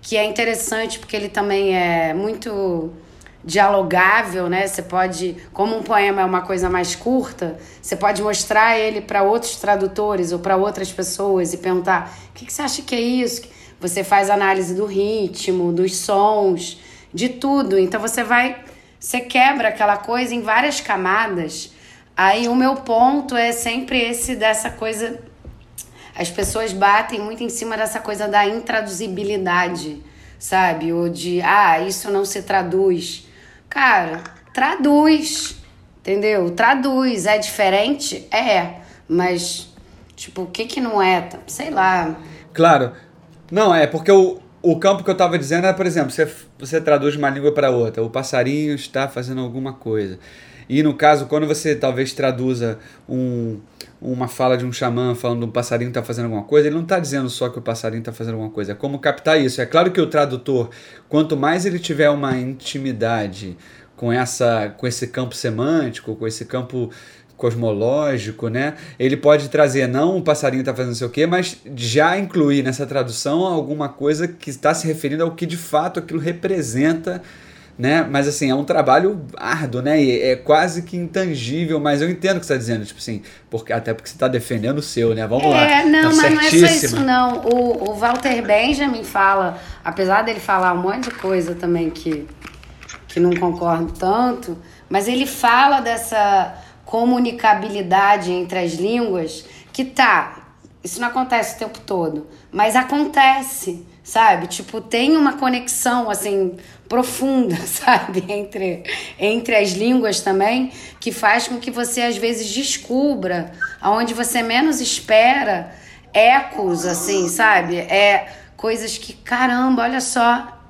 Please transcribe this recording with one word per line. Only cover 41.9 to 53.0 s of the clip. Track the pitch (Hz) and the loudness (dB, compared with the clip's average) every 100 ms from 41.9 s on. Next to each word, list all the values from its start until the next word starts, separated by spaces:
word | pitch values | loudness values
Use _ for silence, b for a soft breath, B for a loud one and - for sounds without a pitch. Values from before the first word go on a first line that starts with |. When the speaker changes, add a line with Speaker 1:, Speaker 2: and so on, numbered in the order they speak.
| 185 160 160 B B B | 2 0 -6 B B B
Speaker 2:
Claro. | - 165 147 123 B B - - - - | 2 6 6 4 B B -20 -20 -20 -6
Não, | 175 214 | 2 4
é | 170 147 | 4 4
porque | 160 165 | 2 6
o, | 196 185 - - - | 8 8 2 -14 -2
o | 175 165 | 2 4
campo | 190 196 | 4 2
que | 196 | 0
eu | 185 | 2
tava | 180 165 | 2 2
dizendo | 135 165 185 | 0 0 2
é, | |
por | 185 180 | 2 0
exemplo, | 165 135 | 0 -2
você, | - 156 - - _ | 0 -2 -2 -20 _
você | 131 160 | -4 -2
traduz | 156 147 139 147 | 4 4 4 0
uma | 143 | -2
língua | 135 143 | 2 0
pra | 147 139 | 4 2
outra. | 123 117 113 | 2 0 -2
O | 113 | -4
passarinho | 127 - 131 123 147 151 | -4 -2 0 0 0 -2
está | 143 - 135 135 | -4 -6 -6 -4
fazendo | 127 123 127 | -6 -8 -6
alguma | 127 120 135 | -6 -8 -10
coisa. | 127 117 110 101 92 B B B B B | -10 -4 -2 -4 -8 B B B B B
E | 131 | 2
no | 151 | 2
caso, | 135 151 151 131 | 4 4 4 2
quando | 151 156 | -2 0
você | 156 156 147 | -2 0 0
talvez | 135 127 131 | 0 -2 -4
traduza | - 139 120 127 127 117 107 B B | -2 -2 0 -2 -2 -2 -6 B B